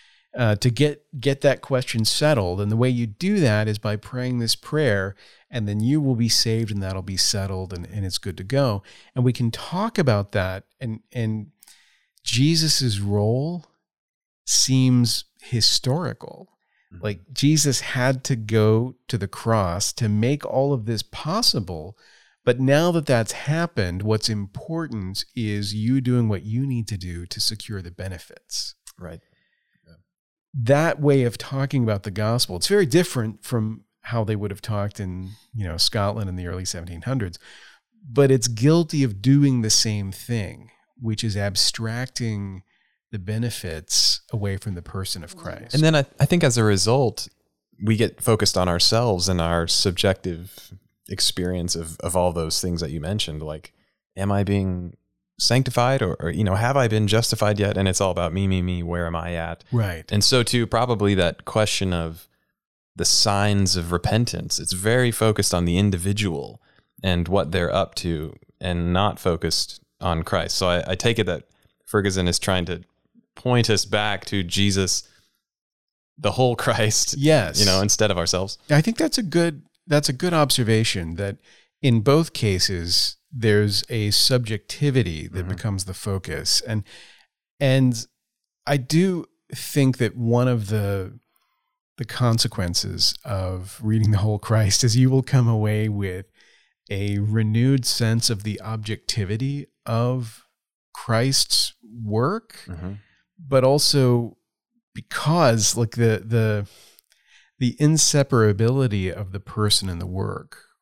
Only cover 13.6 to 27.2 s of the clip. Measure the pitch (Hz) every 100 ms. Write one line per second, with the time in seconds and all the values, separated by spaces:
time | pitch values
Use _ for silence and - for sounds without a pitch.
13.6 | - _ _ _ _ _ _ _ - -
14.6 | - 131 131 123 120 - - _ - 120
15.6 | - - 127 143 160 117 - - 196 _
16.6 | _ _ _ 90 104 95 - 131 139 156
17.6 | 151 123 - 131 123 131 - 131 107 110
18.6 | 107 110 123 - - 113 95 - 117 113
19.6 | 92 87 - - 117 104 117 147 - 127
20.6 | 139 139 107 110 - - 147 196 226 -
21.6 | 92 85 80 - _ _ _ _ - 123
22.6 | 131 143 170 170 151 123 110 - - 156
23.6 | 170 - 92 87 104 110 - 107 98 -
24.6 | - 165 160 113 92 92 - - 110 104
25.6 | 101 104 110 131 127 123 113 101 104 117
26.6 | 139 123 110 101 90 85